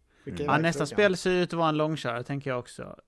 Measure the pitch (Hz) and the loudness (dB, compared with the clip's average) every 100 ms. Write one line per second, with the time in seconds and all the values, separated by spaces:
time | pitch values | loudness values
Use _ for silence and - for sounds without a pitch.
0 | _ _ - 170 143 143 165 156 147 - | _ _ -12 -6 0 2 2 0 -2 4
1 | 208 180 185 180 175 170 165 151 156 151 | 4 4 2 2 0 2 2 2 0 -2
2 | 127 117 123 139 139 123 - - - - | -4 -6 -6 -6 -4 -6 -6 -14 -14 -14